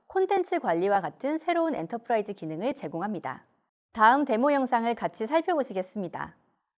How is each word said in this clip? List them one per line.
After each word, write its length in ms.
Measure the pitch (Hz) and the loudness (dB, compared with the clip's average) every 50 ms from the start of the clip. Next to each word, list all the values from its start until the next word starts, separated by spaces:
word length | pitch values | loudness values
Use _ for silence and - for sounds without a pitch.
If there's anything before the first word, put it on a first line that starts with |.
| _ | _
콘텐츠 540 | - - 381 381 370 403 392 359 - 359 339 | -4 -2 0 2 2 2 0 0 0 -2 -2
관리와 420 | - 214 170 170 180 202 202 202 | 0 0 2 2 2 2 2 2
같은 380 | 175 156 147 - - 269 311 320 | 0 -2 -6 -6 -4 -4 -4 -2
새로운 340 | 311 - 349 339 330 330 294 | -2 -2 0 0 0 0 -2
엔터프라이즈 600 | - 160 170 - 233 - - 240 220 202 - 202 | -4 -4 -6 -8 -8 -2 0 0 0 0 -2 -8
기능을 420 | - - 156 156 160 196 262 285 | -10 -8 -8 -6 -4 -4 -4 -4
제공합니다. 680 | - - 156 135 165 180 208 214 165 - 135 127 - - _ _ _ _ _ _ _ _ _ | -6 -8 -8 -6 -6 -6 -6 -6 -6 -6 -8 -8 -10 -14 _ _ _ _ _ _ _ _ _
다음 320 | - 233 214 220 247 285 294 | 0 4 6 6 6 6 4
데모 300 | 262 262 220 247 294 285 | 2 2 2 4 4 4
영상을 400 | 277 262 247 254 233 226 233 233 | 2 2 2 0 0 2 0 -2
같이 320 | 226 202 170 - - 220 | -2 -4 -6 -4 -6 -4
살펴보시겠습니다. 1120 | 220 294 330 320 381 359 302 254 - 202 185 185 - - 214 190 170 - - 151 160 - _ _ _ _ _ _ _ _ | 0 0 0 0 0 0 0 -2 -2 -4 -4 -6 -4 -6 -6 -6 -6 -6 -8 -10 -10 -12 _ _ _ _ _ _ _ _